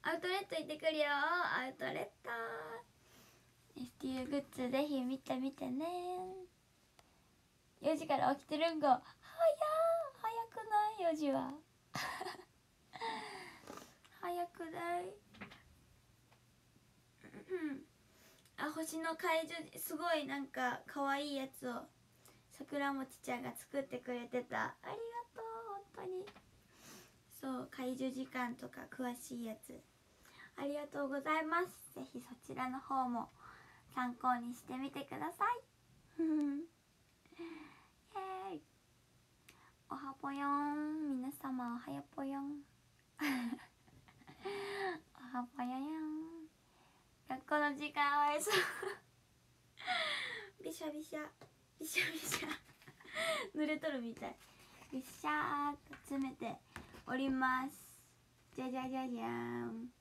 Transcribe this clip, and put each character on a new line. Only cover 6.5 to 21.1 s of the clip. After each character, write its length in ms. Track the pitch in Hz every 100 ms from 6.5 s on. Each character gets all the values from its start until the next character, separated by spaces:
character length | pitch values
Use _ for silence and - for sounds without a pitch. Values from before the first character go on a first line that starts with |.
| _ _ _ _ - - _ _ _ _ _ _ -
四 160 | 294 320
時 100 | 320
か 80 | 277
ら 160 | -
起 100 | 277
き 20 | -
て 100 | 302
る 140 | 330
ん 80 | 320
ご。 80 | 294
早 100 | 254
っ。 40 | - - - - 659 605 605 622 659 659 571 -
早 260 | 440 466 453
く 80 | 466 440
な 200 | 427 415 427 339
い？ 20 |
四 40 | 311
時 140 | 285
は。 220 | 269 262 285 - _ _
<laughs> 2250 | - - - - - - _ _ _ _ - 453 440 427 392 359 - - - - - - -
早 260 | 359 349 349
く 220 | - 330
な 280 | 330 349 349
い？ 120 | 370 415 - - - - - - - - _ - _ - _ _ _ - - - - _ - - -
う 240 | 370 311
ん。 120 | 269 - - - - - - - -
あ、 140 | 302
星 280 | 311 320 320
の 160 | 330 320
解 280 | 349 320 320
除、 80 | 330 - -
す 160 | - 311
ご 160 | 349
い 120 | 311
な 120 | 269 277
ん 100 | 269
か 340 | - 247 - -
可 180 | 285
愛 260 | 277